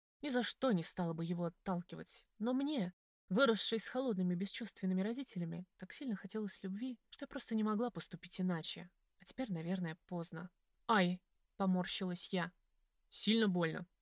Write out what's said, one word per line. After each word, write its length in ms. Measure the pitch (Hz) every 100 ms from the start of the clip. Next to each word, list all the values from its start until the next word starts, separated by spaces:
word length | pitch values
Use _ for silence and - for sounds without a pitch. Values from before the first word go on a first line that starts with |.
| _ _
ни 60 | 294
за 120 | 262
что 300 | 339 - 269
не 100 | 190
стала 300 | 160 - 170
бы 100 | 160
его 200 | 165 175
отталкивать. 840 | 175 - - 175 175 160 165 - _ -
Но 160 | 220
мне, 400 | 254 285 302 180 - _ _ -
выросшей 500 | 185 269 220 - 190
с 100 | -
холодными 460 | 254 269 185 180
бесчувственными 680 | 175 202 - 220 - 185 185
родителями, 640 | 196 240 269 - 165 165 185 -
так 160 | 185
сильно 240 | - 277 196
хотелось 420 | 190 220 208 -
любви, 360 | 190 196 254 240 _
что 140 | -
я 40 | 285
просто 260 | 277 -
не 80 | 220
могла 280 | 214 214 240
поступить 500 | 175 - 170 - -
иначе. 500 | 185 170 156 - 175 _ _ _
А 40 |
теперь, 280 | - - 254
наверное, 460 | 170 165 185 170 160 -
поздно. 440 | 175 170 165 180 _ _ _ -
«Ай!» — 320 | 220 180 180 _ _ _ -
поморщилась 760 | 196 185 180 - 185 175 -
я. 200 | 185 170 - _ _ _ _ _
«Сильно 380 | - - 226 214
больно?» 380 | 180 165 160 175 _